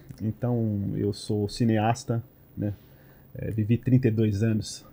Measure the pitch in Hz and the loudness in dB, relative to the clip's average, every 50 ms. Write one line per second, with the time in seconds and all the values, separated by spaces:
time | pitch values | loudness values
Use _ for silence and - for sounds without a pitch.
0 | - - - - 95 110 107 - - 120 123 117 113 110 104 101 101 101 101 104 | -12 -18 -12 -6 -6 -6 -4 -2 -2 -2 0 0 0 0 0 -2 -2 -2 -2 0
1 | 104 101 101 - - - 110 104 104 101 - - 123 113 110 107 107 113 120 - | -2 -2 -2 -4 -4 -4 -2 -2 -2 -2 0 0 2 4 4 4 2 2 0 -2
2 | - - 117 117 - - - - - - - - 101 104 101 - - - - - | -2 -4 -4 -4 -4 -8 -20 -20 -20 -16 -8 -4 -4 -4 -4 -8 -14 -20 -20 -20
3 | - - - - - - - - - - 107 113 104 104 120 117 - 123 127 127 | -20 -20 -20 -20 -20 -18 -12 -10 -8 -6 -2 -2 2 2 2 0 4 4 4 4
4 | 127 113 110 110 110 107 101 98 113 113 110 107 101 - - - - - | 4 4 2 4 2 2 2 2 2 2 0 0 -2 -6 -12 -14 -16 -12